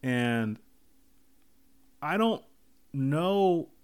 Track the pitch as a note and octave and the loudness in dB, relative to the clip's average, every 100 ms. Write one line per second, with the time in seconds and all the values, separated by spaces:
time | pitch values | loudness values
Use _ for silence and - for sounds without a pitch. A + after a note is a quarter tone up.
0 | C3 B2 A#2+ A#2 A2+ G#2+ - _ - - | -2 0 0 0 -2 -6 -12 _ -20 -20
1 | - - - - - - - - - _ | -20 -20 -20 -20 -20 -20 -20 -20 -20 _
2 | D3 F#3+ A3+ A3 - - - - - C#3 | -4 0 0 0 -8 -20 -20 -20 -12 -4
3 | C3+ D3 F3+ G3+ F#3+ F3 D3 - | -2 0 0 2 2 2 -2 -14